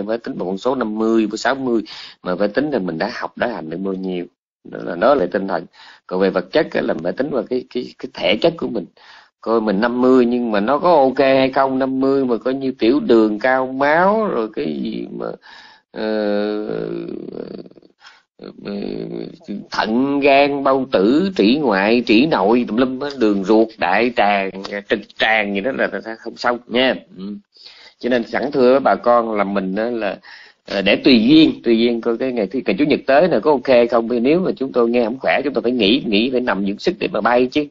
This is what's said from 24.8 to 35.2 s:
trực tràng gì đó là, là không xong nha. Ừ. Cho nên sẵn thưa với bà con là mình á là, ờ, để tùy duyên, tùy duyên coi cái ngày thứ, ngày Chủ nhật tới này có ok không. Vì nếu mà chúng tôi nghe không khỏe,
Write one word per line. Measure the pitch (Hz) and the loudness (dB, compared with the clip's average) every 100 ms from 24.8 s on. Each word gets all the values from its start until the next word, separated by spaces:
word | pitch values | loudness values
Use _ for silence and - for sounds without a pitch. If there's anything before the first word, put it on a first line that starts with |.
| - | -4
trực | 110 - - | -4 -4 -4
tràng | 117 110 101 98 | 0 0 0 -2
gì | |
đó | 117 | -4
là, | 131 101 98 107 | -2 -4 -4 -10
là | 113 | -12
không | 117 117 | -14 -6
xong | 123 120 - | -4 -4 -4
nha. | 120 131 92 - 87 | 0 0 0 -8 -14
Ừ. | 98 104 _ _ - - - - | -12 -12 _ _ -20 -20 -20 -8
Cho | 123 | -2
nên | 123 | -2
sẵn | 110 104 127 | -2 -4 -2
thưa | 143 123 | 2 4
với | 135 | 4
bà | 110 98 | 4 2
con | 120 120 113 107 | 4 2 2 -2
là | |
mình | 98 101 95 98 | -2 -2 -2 -4
á | 113 | -4
là, | 117 101 98 - - - _ - | -4 -6 -6 -14 -20 -20 _ -6
ờ, | 98 | -2
để | 95 127 | 0 2
tùy | 156 117 113 | 6 6 8
duyên, | 156 143 120 | 6 6 2
tùy | 120 113 | 0 2
duyên | 120 117 | 2 0
coi | 117 113 | -2 -2
cái | 131 | -4
ngày | 120 95 | -2 -4
thứ, | 127 117 | -4 -4
ngày | 95 | 0
Chủ | 147 | 2
nhật | 113 - | 0 2
tới | 139 180 | 4 4
này | 123 | 2
có | 151 | 2
ok | 135 135 123 117 | 2 4 4 4
không. | 120 117 | 2 0
Vì | 120 | 0
nếu | 127 170 | 2 2
mà | 170 101 | 0 -4
chúng | 131 | -2
tôi | 123 117 | 0 2
nghe | 120 110 | 2 0
không | |
khỏe, | 131 | -2